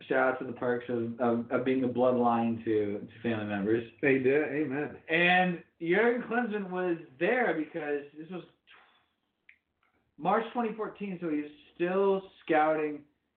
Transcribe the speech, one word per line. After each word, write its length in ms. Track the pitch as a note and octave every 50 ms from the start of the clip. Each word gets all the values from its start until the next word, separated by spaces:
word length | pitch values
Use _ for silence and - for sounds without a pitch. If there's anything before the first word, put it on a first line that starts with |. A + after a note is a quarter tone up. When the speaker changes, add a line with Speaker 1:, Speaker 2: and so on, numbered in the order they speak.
| - -
Speaker 1:
shout 260 | C#3+ C3 C3 C3 C3
out 40 | -
to 40 | C3
the 80 | B2
perks 320 | A#2 - C3 B2 A#2+ A#2+ - -
of, 300 | B2 A#2 A2+ A#2 A#2 -
of, 300 | B2+ A#2 A#2 A#2 A#2 -
of 140 | C3 B2 B2+
being 200 | C3 C3 C3 B2+
a 40 | A#2+
bloodline 760 | A#2+ A#2+ B2+ B2+ B2 A#2+ A#2+ A#2+ A#2 A#2 A#2 A#2 A2+ G#2+ -
to, 340 | A2+ A2 G#2+ G#2 G2+ G2+ G2+
to 220 | - - - -
family 240 | - A#2+ A2 G#2+ G#2+
members. 380 | G#2 G#2 G2+ G2 G#2+ A2+ A#2 A#2 A#2 - _
Speaker 2:
They 160 | D3+ C#3 C3+ C3
did, 260 | B2+ B2+ C3+ D3+ D3+ A#2
amen. 420 | C3+ D3 D#3 C3 C3 D3 D3 - - - - -
Speaker 1:
And 540 | D#3+ E3+ F3 F3 F3+ F#3 F3+ F3+ E3+ D#3+ - _ _ -
Jurgen 420 | E3+ E3 F3+ G#3 A#3 A#3+ A#3+ A#3+ - -
Klinsmann 420 | A3 A#3+ A#3+ G#3 G#3 G#3 F#3+ F#3
was 260 | F3+ F#3 F3+ F3+ E3+ D#3+ - - C3 B2
there 360 | E3+ G3+ B3 B3+ A3+ F#3 D#3
because 460 | D#3 D3+ - - E3 D3 D3 D3 C#3+ C#3+ C#3+ - D3+
this 100 | D#3+ E3+
was 120 | F#3 E3+ - - _ _ _ _ - - - _ _ _ _ _ _ _ _ _ _ _ _ - - _ _ _ _ _ _ _ _ _ _ _ _ -
March 260 | D3 F3 G#3 A3+ A3+ -
twenty 200 | - B3 A#3 G#3+ -
fourteen, 440 | G#3+ G#3 G3 - - G#3 G3 F#3 E3+
so 80 | F3 E3
he 100 | D3+ D3
was 80 | D3 D3 - - - - _
still 480 | - E3+ F3 F#3 G3 G3 G3 F#3+ F#3+ F#3+ - - - _
scouting 560 | - D#3+ D3+ D3+ D#3 D#3 D#3 D3+ D3+ D3 C#3+ - _ _ _ _ _ _